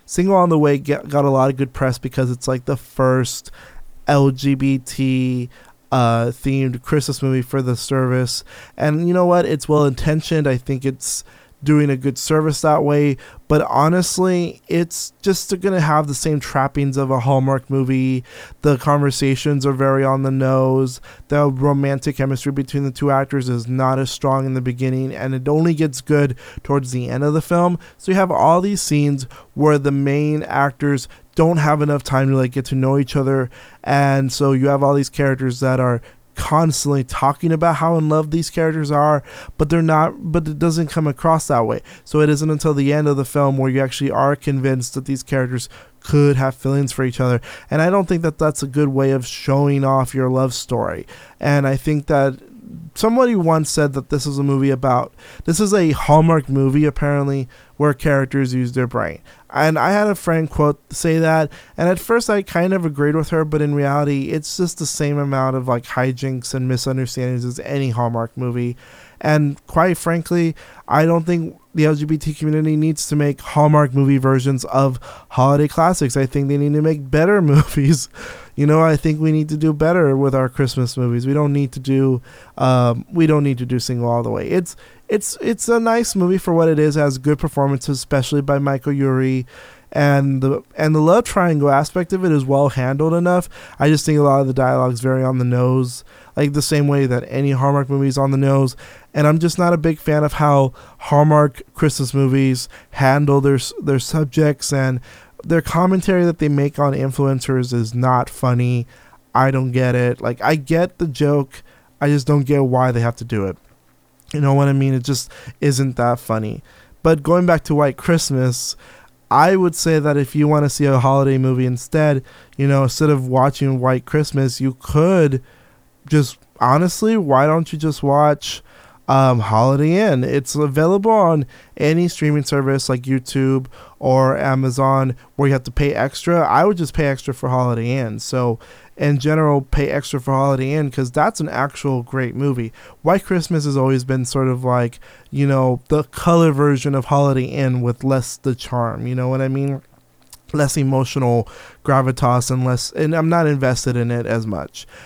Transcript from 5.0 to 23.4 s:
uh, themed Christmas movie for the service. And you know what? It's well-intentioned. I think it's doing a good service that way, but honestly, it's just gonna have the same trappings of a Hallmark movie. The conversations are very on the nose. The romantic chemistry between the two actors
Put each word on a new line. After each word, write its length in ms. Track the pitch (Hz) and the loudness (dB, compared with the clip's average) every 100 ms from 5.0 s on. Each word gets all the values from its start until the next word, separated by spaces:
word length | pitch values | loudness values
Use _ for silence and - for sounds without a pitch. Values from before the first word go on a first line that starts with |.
| 135 131 127 123 120 - - _ - | -2 0 -2 -4 -8 -14 -20 _ -4
uh, 360 | 131 117 117 117 | 0 2 2 -2
themed 520 | - 139 135 131 123 | -4 -2 -2 -2 -4
Christmas 420 | - 151 143 135 | -2 -2 -2 -4
movie 200 | 135 131 | -2 -2
for 180 | 127 139 | -2 -4
the 160 | 127 120 | -2 -4
service. 680 | - 135 127 127 123 - - - - - | -2 -2 0 0 -2 -6 -12 -20 -16 -4
And 280 | 151 151 175 | -2 0 0
you 60 | |
know 140 | 180 175 | 2 2
what? 180 | 175 | 2
It's 240 | - 147 - | 0 -2 0
well-intentioned. 800 | 147 143 127 151 156 - 160 143 | 2 2 0 0 -2 -2 -2 0
I 100 | 127 | -2
think 300 | - 131 135 | -4 -4 -4
it's 380 | 131 - - - - _ _ | -6 -8 -10 -12 -20 _ _
doing 300 | 143 151 147 | 0 2 2
a 60 | 131 | 0
good 200 | 139 123 | -4 -4
service 440 | - 156 156 143 | -2 0 0 0
that 240 | 156 151 | 0 2
way, 320 | 147 147 147 131 - - - | 2 2 2 -2 -8 -10 0
but 120 | 151 | 0
honestly, 1000 | - 127 156 180 175 - 185 180 170 - - | 2 2 2 2 0 0 0 0 -2 -8 -4
it's 440 | 165 170 - - - | -2 -2 -6 -12 -6
just 380 | 196 180 - 185 | -2 -2 -4 -4
gonna 200 | 196 180 | -2 0
have 260 | 156 151 147 | 2 0 0
the 80 | |
same 240 | 135 160 147 | -4 -2 -4
trappings 580 | - 143 135 147 139 135 | -2 -2 -2 -2 -2 -2
of 140 | 139 | -2
a 80 | 135 | 0
Hallmark 500 | 123 135 135 135 - | 2 2 2 -2 -2
movie. 540 | 135 127 131 131 127 - - - - | -2 0 0 0 -2 -6 -18 -20 -2
The 140 | 147 135 | 0 2
conversations 880 | 151 147 143 - 139 131 147 143 139 | 2 2 2 0 0 0 0 0 0
are 60 | |
very 320 | 135 135 135 | 0 2 2
on 180 | 135 135 | 2 0
the 80 | 135 | 0
nose. 720 | 135 131 131 131 131 131 127 - - - | 0 0 2 2 2 0 -6 -18 -16 -4
The 240 | 147 143 | 0 0
romantic 640 | 131 143 139 139 139 151 | 2 0 2 0 -2 -4
chemistry 380 | - 135 131 143 | -2 -2 -2 -4
between 320 | 139 131 143 | -4 -4 -4
the 80 | 139 | -4
two 180 | 127 143 | -2 0
actors 380 | 135 139 139 | 0 0 -4